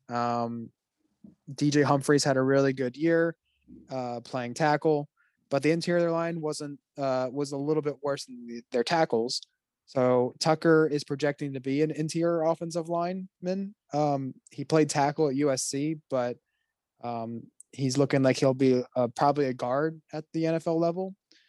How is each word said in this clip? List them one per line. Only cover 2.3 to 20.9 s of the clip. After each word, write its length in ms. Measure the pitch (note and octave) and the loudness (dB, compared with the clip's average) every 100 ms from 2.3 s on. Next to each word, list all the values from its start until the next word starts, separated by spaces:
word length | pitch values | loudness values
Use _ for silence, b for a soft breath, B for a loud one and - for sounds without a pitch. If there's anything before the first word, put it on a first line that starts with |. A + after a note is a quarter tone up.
| C3 | 2
a 60 | |
really 300 | C3 C#3 C#3 | 2 4 2
good 240 | C3+ B2+ B2+ | 0 -6 -2
year, 400 | D#3+ E3 E3 E3 _ _ _ - - | 0 2 0 -4 _ _ _ -20 -12
uh, 300 | C3 B2 A#2+ | -8 -8 -8
playing 340 | A#2+ C3+ A#2+ | -8 -8 -8
tackle, 540 | A#2+ D3+ D3 D#3+ D3+ D3 _ _ _ _ | -2 0 2 2 0 -2 _ _ _ _
but 120 | C#3 | 0
the 80 | C#3+ | 2
interior 400 | E3 E3+ F3 E3+ | 0 0 0 0
line 300 | E3 E3+ E3+ | 0 -4 -4
wasn't, 380 | D3+ D3+ D3 C#3+ _ - | -6 -6 -10 -14 _ -6
uh, 320 | C3+ B2+ C3 | -2 -2 -2
was 200 | C3+ C#3+ | -4 -6
a 40 | C#3 | -4
little 240 | C#3+ D#3 | -2 0
bit 140 | D3 C#3 | -2 -4
worse 240 | C#3+ C#3 - | -6 -6 -8
than 200 | B2 A#2 | -16 -14
the, 160 | A#2 - | -14 -4
their 140 | B2 | -2
tackles. 580 | A#2+ E3 E3 A#2 A#2 - - _ _ _ | 2 2 2 2 0 -4 -8 _ _ _
So 500 | _ - B2+ B2+ B2 - | _ 2 4 4 2 0
Tucker 480 | - D#3 E3 D#3+ D#3 | 2 4 6 6 6
is 180 | C#3+ | 0
projecting 480 | - C#3+ D3 C#3 D3 | -4 -2 -2 -2 -6
to 60 | C3+ | -6
be 220 | C3 C#3 | -2 0
an 80 | D#3 | 0
interior 520 | C#3+ D#3 E3 E3+ E3+ | 0 -4 0 0 2
offensive 440 | D#3+ E3 E3+ E3 E3 | 0 0 -4 -6 -4
lineman. 840 | E3+ F3 F#3+ F#3+ _ F3+ F#3+ G3 - _ | -4 -4 -6 -10 _ -6 -4 -6 -12 _
Um, 400 | C#3+ D3+ C#3 C3+ - _ | 0 0 0 -4 -10 _
he 140 | - | -12
played 240 | C#3 D#3+ D3 | 0 2 4
tackle 400 | D3+ C#3+ D3 D#3 | 2 0 2 0
at 60 | |
U 160 | C3+ D3 | 0 0
S 140 | C3 | 0
C, 320 | - C#3 D3+ D#3+ - | -4 -4 -4 -6 -4
but, 300 | C3 B2 A#2+ _ _ _ _ _ _ | -4 -2 -6 _ _ _ _ _ _
um, 400 | A#2+ A#2 A2+ A#2 - _ _ | -8 -8 -8 -10 -14 _ _
he's 260 | - C3+ B2+ | -4 -2 2
looking 240 | C#3 C#3 | 2 4
like 160 | C3 B2+ | 4 4
he'll 160 | C#3 | 2
be, 280 | C3 C3+ B2+ B2 - | 4 4 4 0 -2
uh, 120 | A#2+ | -2
probably 380 | - C#3+ C#3+ C#3 | 2 0 2 -2
a 60 | |
guard 480 | B2+ B2 C3 D#3+ D#3+ _ | -2 -4 -2 -2 -6 _
at 120 | D3+ D#3 | -12 -8
the 140 | D#3+ D#3+ | -2 -2
N 80 | |
F 120 | E3 E3+ | -2 -2
L 120 | E3 | 0
level. 360 | E3+ | 0